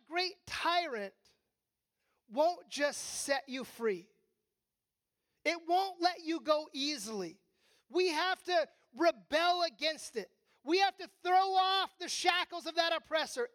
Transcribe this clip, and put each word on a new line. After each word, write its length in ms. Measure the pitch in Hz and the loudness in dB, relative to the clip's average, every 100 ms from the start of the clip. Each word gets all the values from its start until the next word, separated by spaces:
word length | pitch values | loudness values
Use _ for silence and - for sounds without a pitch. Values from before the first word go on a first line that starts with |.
| - | -6
great 260 | 339 370 - - | -4 -4 -6 -12
tyrant, 680 | - 320 349 330 233 196 - _ _ _ _ _ _ _ _ _ _ - | -4 0 0 0 -4 -8 -12 _ _ _ _ _ _ _ _ _ _ -6
won't 360 | 226 320 349 - | 2 2 2 -8
just 320 | 254 285 - - - | -2 -2 -2 -8 -6
set 220 | - 269 262 | -2 -2 -4
you 140 | 262 | -8
free. 460 | 226 - 226 180 175 _ _ _ _ _ _ _ _ _ _ _ _ _ | -8 -4 -2 -4 -8 _ _ _ _ _ _ _ _ _ _ _ _ _
It 140 | 294 339 330 | -4 -4 0
won't 320 | 359 392 359 | 0 0 0
let 240 | 339 349 | -2 -2
you 160 | 320 330 | -6 -4
go 280 | 302 302 302 | 0 0 -2
easily. 640 | 269 285 294 202 214 170 190 _ _ _ _ _ | -6 -6 -6 -8 -8 -8 -12 _ _ _ _ _
We 180 | 302 370 | 0 2
have 340 | 302 359 359 | 0 -2 -2
to 220 | - 349 277 _ _ 233 | 0 0 0 _ _ 0
rebel 640 | 330 254 175 294 349 349 | 2 2 0 2 2 2
against 540 | 339 208 302 311 - 226 | 0 -2 -4 -4 -8 -10
it. 140 | 185 _ _ _ | -10 _ _ _
We 140 | 254 359 | 0 4
have 180 | 392 370 | 4 0
to 120 | 339 _ | -12 _
throw 320 | 349 370 392 | 4 4 6
off 360 | 381 370 381 359 - | 4 4 2 0 -4
the 80 | 359 | -6
shackles 580 | - 359 359 339 349 320 | -2 2 2 0 -6 -6
of 80 | |
that 180 | 330 330 330 | 0 2 0
oppressor 540 | - 311 294 - 247 | -2 -2 -2 -4 -4